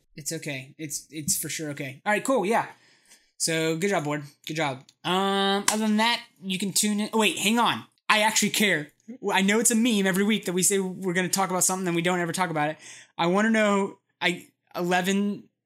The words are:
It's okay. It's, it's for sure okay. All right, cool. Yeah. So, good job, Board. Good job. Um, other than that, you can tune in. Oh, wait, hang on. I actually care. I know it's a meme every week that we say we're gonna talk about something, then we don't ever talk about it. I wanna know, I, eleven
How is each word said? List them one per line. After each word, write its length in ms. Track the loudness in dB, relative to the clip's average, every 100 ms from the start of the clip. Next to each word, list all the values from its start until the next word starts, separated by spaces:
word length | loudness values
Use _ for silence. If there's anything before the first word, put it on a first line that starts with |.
| _ -14
It's 160 | -10
okay. 440 | -8 -8 -10 -12 -14
It's, 300 | -10 -10 -10
it's 240 | -8 -4 -4
for 140 | -4
sure 220 | -6 -8
okay. 300 | -8 -10 -6 -2
All 60 |
right, 100 | -2
cool. 220 | 2 2 2
Yeah. 220 | 0 -2 -10 _ _ _ -20 _ -6
So, 380 | -2 0 0 0
good 140 | 0
job, 140 | 0 -2
Board. 180 | -4 -8 -14 -8
Good 80 | -4
job. 280 | -4 -4 -12 _
Um, 600 | -2 0 0 0 0 0 0
other 80 | 0 2
than 100 | 2
that, 240 | 2 -2 -6 _
you 160 | -6 -4
can 120 | -2
tune 280 | 0 0 0
in. 80 | 0
Oh, 80 | 2
wait, 180 | 2 2
hang 200 | 2 2
on. 240 | 2 0 -6 _ 2
I 140 | 4
actually 300 | 4 2 0
care. 380 | 2 2 0 -4 _ -20 -8 -2
I 80 | 2
know 180 | 4 4
it's 120 | 2
a 40 | 2
meme 320 | 4 2 2
every 160 | 2
week 220 | 2 2 0
that 80 |
we 100 | 0
say 160 | 2 2
we're 320 | -2 -4 -2
gonna 140 | -2 0
talk 220 | 0 0
about 160 | 0 0
something, 180 | 0
then 100 | -2 0
we 60 |
don't 180 | 0 0
ever 100 | -2
talk 180 | -2 -2
about 200 | -2 -2
it. 80 | -4 -14 -20 -12 -2
I 80 | 2
wanna 220 | 2 2
know, 480 | 4 4 2 0 -6 _ _
I, 260 | -2 -2 -8 _ _ -4
eleven 680 | 0 2 2 0 0 -4 -12 _